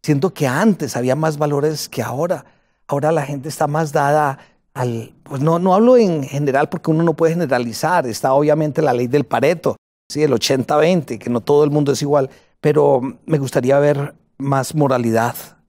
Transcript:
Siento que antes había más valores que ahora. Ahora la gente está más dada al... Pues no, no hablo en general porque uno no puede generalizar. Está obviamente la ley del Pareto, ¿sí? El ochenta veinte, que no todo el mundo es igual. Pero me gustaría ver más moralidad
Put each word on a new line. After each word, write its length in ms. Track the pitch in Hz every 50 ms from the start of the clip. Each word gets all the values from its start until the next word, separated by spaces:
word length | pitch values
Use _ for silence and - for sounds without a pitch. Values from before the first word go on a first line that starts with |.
| -
Siento 280 | - 151 139 139 185 -
que 120 | - 151
antes 480 | 131 123 151 202 226 190 - 156 120 -
había 200 | 127 123 127 127
más 240 | 151 156 160 151 143
valores 500 | 156 147 147 143 143 156 156 147 - -
que 140 | - - 113
ahora. 420 | 113 123 135 160 175 180 135 - _ _ _ _ _ _ _ _
Ahora 240 | - 143 143 139 151
la 120 | 165 151 139
gente 260 | 135 143 139 123 160
está 160 | - - 160
más 260 | 143 147 156 165 151
dada 460 | 139 156 143 143 147 151 151 143 135 - - _ _ _ _ _ _
al... 400 | 135 127 123 117 117 110 - - _ _
Pues 180 | - - 131
no, 160 | 139 160 165
no 160 | 170 180 190 180
hablo 240 | 196 226 240 254
en 260 | 247 226 190 170 151 135
general 460 | 135 - 139 147 139 127 139 151 -
porque 220 | - 165 - -
uno 100 | 156 160 170
no 120 | 170 156
puede 180 | - 165 160 165
generalizar. 720 | 175 175 127 131 123 123 117 110 - - 156 180 180 143
Está 280 | 120 107 - - 135 135
obviamente 500 | 143 151 151 151 156 156 151 139 - 156
la 100 | 143 127
ley 140 | 120 127
del 160 | 120 123 147 139
Pareto, 520 | - - 117 123 147 185 165 - - - _ _ _ _ _ _
¿sí? 140 | _ - 143
El 120 | 156 147 123
ochenta 440 | 110 - - 139 131 120 - 147
veinte, 400 | 151 151 165 190 175 135 - 120
que 140 | 104 - 120
no 100 | 120 120
todo 220 | 107 - 147 147 151
el 80 | 147
mundo 220 | 143 151 147 139 139
es 80 | - 151
igual. 260 | 143 147 147 135 131 - - _ _ _ _
Pero 400 | - 151 151 151 143 143 139 127 120 135 - - _
me 140 | - 156 147
gustaría 400 | 139 127 - 147 123 127 139 143
ver 340 | 143 147 147 139 143 143 - _ _ _ _
más 380 | _ 135 139 139 135 131 - -
moralidad 580 | 156 143 135 127 123 120 117 113 113 113 120 - - - - _ _ _